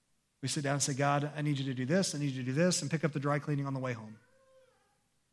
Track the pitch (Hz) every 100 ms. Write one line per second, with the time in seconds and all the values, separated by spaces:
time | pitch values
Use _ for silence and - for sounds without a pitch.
0 | _ _ _ _ 131 160 139 143 151 131
1 | 143 143 147 147 147 139 135 127 127 185
2 | 180 147 143 131 127 131 180 175 139 160
3 | 160 143 143 143 143 143 139 135 131 113
4 | 107 110 _ _ _ - _ _ _ _
5 | _ _ _